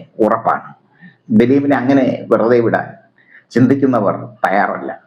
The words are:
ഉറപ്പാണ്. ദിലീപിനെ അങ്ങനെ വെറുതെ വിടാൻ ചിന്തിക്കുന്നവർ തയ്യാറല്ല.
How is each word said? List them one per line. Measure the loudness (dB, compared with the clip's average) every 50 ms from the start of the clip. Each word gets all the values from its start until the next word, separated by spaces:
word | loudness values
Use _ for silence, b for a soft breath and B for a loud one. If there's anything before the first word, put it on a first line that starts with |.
| -6 -12 _ -10
ഉറപ്പാണ്. | -4 -4 -4 -2 0 -2 -2 -2 -6 -12 -20 -20 _ b b b b b b b b 0
ദിലീപിനെ | 2 2 4 4 2 2 2 0 0
അങ്ങനെ | 0 0 2 2 2 2 0 -2 -6 -2 0
വെറുതെ | 0 2 2 2 2 2
വിടാൻ | 2 2 0 -2 -4 -6 -14 -20 _ _ b b b b b b b _
ചിന്തിക്കുന്നവർ | 0 2 2 4 4 2 2 0 0 0 0 -2 -2 -4 -8 -14 -6
തയ്യാറല്ല. | -4 -2 -2 0 0 0 -2 -4 -6 -8 -10 -12 -14 _